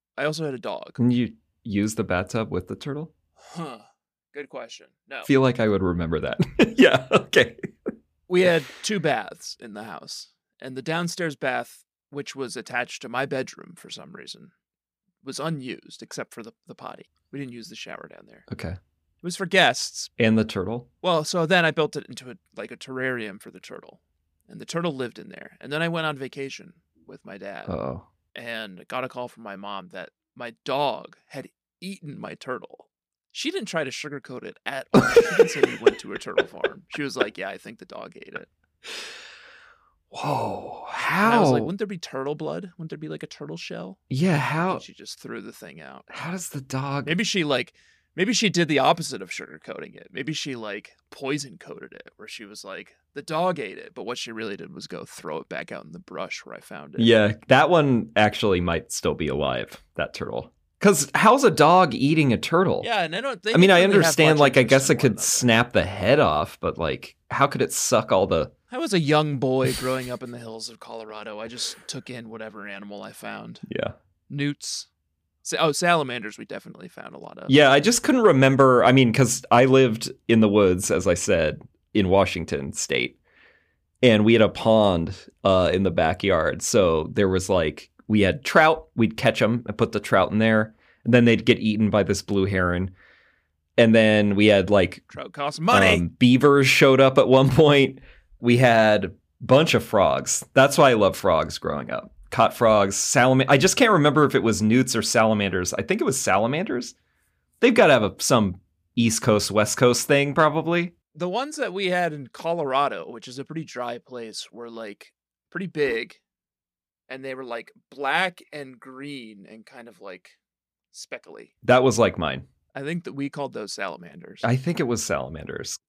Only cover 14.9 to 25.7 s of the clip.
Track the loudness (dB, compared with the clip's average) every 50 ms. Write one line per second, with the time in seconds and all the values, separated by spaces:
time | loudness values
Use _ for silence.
14.9 | _ _ _ _ _ _ _ -16 -12 -8 -6 -6 -6 -6 -8 -12 -12 -14 _ -20
15.9 | -20 -20 -20 -18 -14 -14 -14 -14 -14 -18 -18 -18 -20 _ _ _ -20 -18 -18 -18
16.9 | -18 -18 -20 _ _ _ _ _ -14 -14 -14 -14 -14 -18 -18 -20 -20 -20 -18 -16
17.9 | -16 -18 -18 -20 -20 -20 _ _ -20 _ _ -16 -16 -12 -10 -12 -12 -12 _ _
18.9 | _ _ _ _ _ _ -12 -12 -8 -8 -8 -2 2 4 4 4 2 0 -6 -10
19.9 | -10 -12 -14 -14 _ _ 2 2 4 2 0 0 -2 -6 -6 -6 -8 -10 -10 _
20.9 | _ _ -4 -2 0 0 -2 -2 -4 -4 0 2 2 2 2 2 0 0 -2 -2
21.9 | -4 -8 -14 -14 -18 -18 -18 -20 -20 -20 _ _ _ -16 -14 -14 -14 -18 -16 -14
22.9 | -10 -6 -6 -4 -4 -6 -8 -10 -12 -16 -20 -20 -20 -20 -20 -18 -20 -20 -20 -20
23.9 | -20 _ _ _ _ _ _ _ _ _ _ _ -20 -20 -16 -10 -8 -6 -6 -6
24.9 | -6 -6 -8 -10 -10 -14 -20 -20 -20 -20 -20 -20 _ _ -14 -10